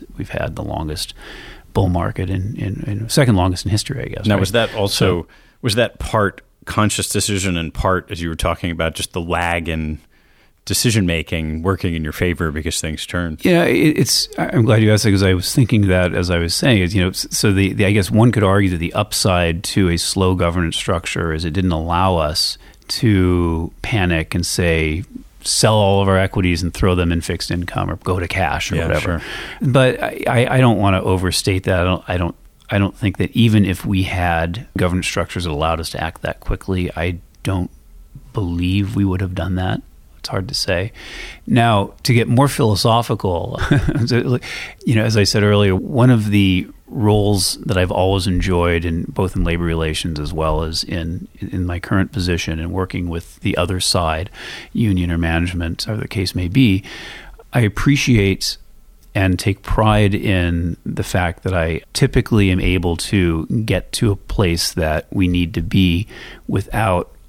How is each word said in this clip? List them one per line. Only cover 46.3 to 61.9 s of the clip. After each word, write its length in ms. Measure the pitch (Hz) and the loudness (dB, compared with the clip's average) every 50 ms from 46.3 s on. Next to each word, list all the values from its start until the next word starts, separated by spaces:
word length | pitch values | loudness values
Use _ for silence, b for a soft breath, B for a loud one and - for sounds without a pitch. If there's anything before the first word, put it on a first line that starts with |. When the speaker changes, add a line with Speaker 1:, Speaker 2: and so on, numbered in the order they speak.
Speaker 1:
the 360 | 101 104 98 95 92 92 - - - - _ | 4 4 4 4 4 2 0 -4 -10 -20 _
roles 720 | - - - 104 104 104 107 101 104 104 95 92 - - - | -10 -4 0 2 4 4 4 4 2 2 2 0 -2 -4 -4
that 180 | - - 98 | -4 -2 0
I've 140 | 92 92 90 | 0 2 2
always 340 | - - 92 95 98 98 92 | 2 2 2 2 2 2 2
enjoyed 600 | 98 90 87 - 95 90 87 87 87 85 82 87 | 2 0 2 2 2 2 2 2 2 2 0 0
in 180 | 85 82 85 - | -2 -2 -4 -4
both 320 | - - - 95 87 - | -6 -4 -4 -2 -2 0
in 80 | 95 87 | -2 0
labor 220 | 85 85 85 85 | 0 0 0 0
relations 540 | 82 82 80 80 78 78 - - 87 78 73 | -2 -2 -2 -2 -2 -4 -4 -4 -6 -6 -4
as 140 | 73 76 - | -6 -6 -4
well 300 | 78 78 78 78 80 82 | -2 -2 0 0 0 -2
as 200 | 80 82 82 - | -2 -4 -6 -6
in, 440 | - - 85 82 82 87 87 - - - - | -4 -4 -4 -4 -4 -6 -8 -10 -14 -14 -12
in 280 | 98 - - 92 90 | -10 -6 -4 -4 -4
my 120 | 87 85 87 | -4 -4 -6
current 320 | - - 104 95 92 - | -4 0 0 0 0 0
position 480 | - 95 87 90 85 82 - - 82 80 | -2 -4 -2 0 0 -2 -2 -4 -6 -6
and 120 | 80 87 | -6 -6
working 360 | 90 92 92 - - 95 87 | -4 -4 -4 -4 -4 -6 -6
with 320 | 85 82 85 - - - - | -4 -6 -8 -8 -12 -14 -6
the 140 | - - - | -4 -4 -2
other 240 | - 90 117 92 90 | 0 0 -2 -2 -2
side, 520 | - - - 92 85 80 78 80 92 - B B B B B B B B B | -2 0 0 0 0 0 -2 -2 -4 -8 B B B B B B B B B
union 380 | - 117 104 95 90 87 87 | 0 2 2 2 2 2 0
or 80 | 85 85 | 0 0
management, 680 | 82 82 82 82 87 87 87 85 85 82 - - - | 0 0 0 0 0 -2 -2 -4 -4 -4 -6 -6 -6
or 80 | 117 107 | -6 -6
the 120 | 107 - | -6 -6
case 260 | - - 101 95 - - | -6 -4 -4 -4 -4 -4
may 140 | 92 90 | -4 -4
be, 360 | 85 95 135 135 104 95 101 - B B B B B B B B B B B - - - | 0 2 4 4 4 4 2 -2 B B B B B B B B B B B -12 -4 0
I 60 | 127 | 0
appreciate 960 | 113 104 - - - 143 143 135 - 135 120 107 98 98 92 - - - - - - - - - - - - - _ - - | 0 0 0 0 2 2 2 2 2 4 4 4 4 2 0 -2 -4 -8 -8 -10 -14 -20 -20 -20 -20 -20 -20 -20 _ -6 -2
and 240 | 101 95 92 90 | 0 2 2 0
take 240 | - - 101 98 - | 0 0 -2 -2 -2
pride 540 | - - - 113 107 107 107 107 104 98 104 | -2 -2 2 4 4 4 6 6 4 4 2
in 600 | - - 107 95 90 87 85 85 85 90 85 82 - - | 0 0 0 2 2 2 2 0 0 -2 -2 -4 -6 -8
the 160 | - 82 82 95 | -8 -6 -6 -4
fact 400 | - - 92 90 85 85 - - | -2 -2 0 0 -2 -4 -4 -4
that 100 | 92 92 | -2 0
I 280 | 87 80 82 80 - - - | 0 0 0 -2 -4 -6 -6